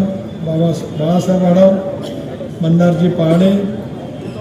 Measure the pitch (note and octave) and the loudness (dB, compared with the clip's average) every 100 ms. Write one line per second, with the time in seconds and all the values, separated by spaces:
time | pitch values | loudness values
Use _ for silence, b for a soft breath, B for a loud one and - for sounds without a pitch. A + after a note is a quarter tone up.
0 | F#3+ - - - D#3+ D#3+ E3+ D#3 - D3+ | 0 -4 -10 -8 -4 0 0 -2 -6 -4
1 | D#3+ F3 F#3 F#3 F3+ F3+ G3 G3+ - - | 0 0 2 2 4 6 6 4 -2 -8
2 | - - - - - - E3 E3+ F3 D#3+ | -8 -10 -10 -10 -10 -2 2 4 4 4
3 | F3 D3+ D#3+ E3+ F#3+ G3+ G3 - - - | 0 2 2 4 4 2 -2 -6 -10 -12
4 | - - - - | -12 -12 -12 -8